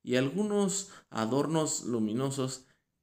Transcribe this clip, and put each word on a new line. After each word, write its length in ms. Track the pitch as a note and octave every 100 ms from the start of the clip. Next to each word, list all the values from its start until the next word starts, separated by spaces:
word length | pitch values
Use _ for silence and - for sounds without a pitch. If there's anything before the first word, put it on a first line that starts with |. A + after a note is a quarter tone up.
y 140 | A#2 B2
algunos 720 | C#3 F3+ G#3+ G3+ F#3+ - - - _
adornos 760 | G#2+ A2 C3+ C#3+ D#3+ D3 -
luminosos 800 | - A#2+ G#2+ A#2 C#3 C3+ C3 - - _ _ _